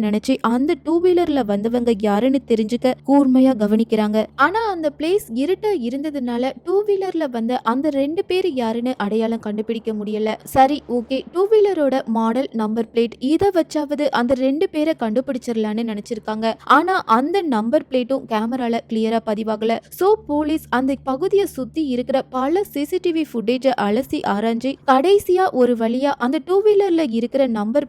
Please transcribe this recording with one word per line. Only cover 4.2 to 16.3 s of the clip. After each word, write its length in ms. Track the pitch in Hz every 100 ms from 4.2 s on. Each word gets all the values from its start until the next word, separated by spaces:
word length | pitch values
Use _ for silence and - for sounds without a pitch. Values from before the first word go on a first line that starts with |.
| 214 -
ஆனா 160 | 269 415 440
அந்த 160 | 349 311 285
பிளேஸ் 280 | 311 403 - 226
இருட்டா 300 | 294 381 427 370 233
இருந்ததுனால 640 | 269 311 285 247 240 254 - 339
டூ 100 | 381 415
வீலர்ல 400 | 392 381 339 294 240
வந்த 220 | 226 247 220
அந்த 180 | 247 302 277
ரெண்டு 260 | 277 349 392
பேர் 180 | 370 370 254
யாருன்னு 340 | 233 226 247 254 202
அடையாளம் 380 | 220 226 226 214
கண்டுபிடிக்க 460 | 208 214 226 226 214
முடியல. 380 | 208 214 214 214 -
சரி, 240 | 269 269 285 - 240
ஓகே, 200 | 233 262 -
டூ 100 | 349 403
வீலரோட 520 | 440 403 339 277 262 - 226
மாடல், 300 | 226 240 - 226
நம்பர் 260 | 214 226 226
பிளேட், 220 | 226 233 - 254
இதை 180 | 320 403 370
வச்சாவது 480 | 320 302 285 277 294 -
அந்த 140 | 240 254
ரெண்டு 240 | 262 285 392 311
பேரை 180 | 302 320
கண்டுபிடிச்சிடலான்னு 800 | 226 220 262 247 240 220 214 214 226
நினைச்சிருக்காங்க. 540 | 208 - 214 -